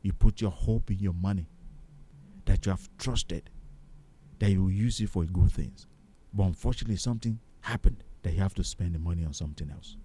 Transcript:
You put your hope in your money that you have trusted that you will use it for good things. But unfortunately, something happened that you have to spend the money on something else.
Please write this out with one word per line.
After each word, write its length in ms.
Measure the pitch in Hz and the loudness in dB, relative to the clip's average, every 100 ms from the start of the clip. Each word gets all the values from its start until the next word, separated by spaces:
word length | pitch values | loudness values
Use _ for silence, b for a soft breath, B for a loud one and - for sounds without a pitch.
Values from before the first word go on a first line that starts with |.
You 100 | 98 | -2
put 280 | 92 110 107 | 6 6 8
your 100 | 107 | -2
hope 400 | - 120 113 - | 0 2 2 2
in 80 | 95 | 0
your 140 | 98 | 0
money 340 | 87 95 98 80 - - - - - - - - - - | 0 0 -2 -4 -14 -18 -18 -20 -20 -20 -20 -20 -4 4
that 200 | 101 98 | 4 4
you 40 | |
have 200 | 90 - - | -2 -4 -6
trusted 500 | 131 123 - 73 - - - - - - - - - - | 0 0 0 -6 -8 -16 -16 -20 -20 -20 -20 -20 -20 0
that 120 | 101 | 4
you 100 | 95 | 6
will 80 | 95 | 4
use 300 | 95 117 - | 2 0 0
it 80 | 107 | 0
for 160 | 92 | 0
good 260 | 82 92 90 | 0 0 -2
things. 380 | - 64 - - - - - - | -2 -6 -10 -20 -20 -20 -20 -8
But 120 | 101 | -2
unfortunately, 500 | 95 82 117 110 117 | 0 0 -4 -2 -2
something 460 | 98 123 113 117 110 - - | -2 -2 -2 -2 -4 -10 -14
happened 440 | - 120 - 117 - - | -8 2 2 2 -12 -8
that 120 | 92 | -2
you 40 | 82 | 0
have 160 | 95 | 0
to 80 | - | -2
spend 320 | 90 - 90 | -6 -4 -4
the 60 | 82 | -2
money 240 | 85 85 | -2 -2
on 80 | 82 | -4
something 360 | 69 80 73 73 | -4 -8 -8 -10
else. 280 | 76 - - | -10 -14 -16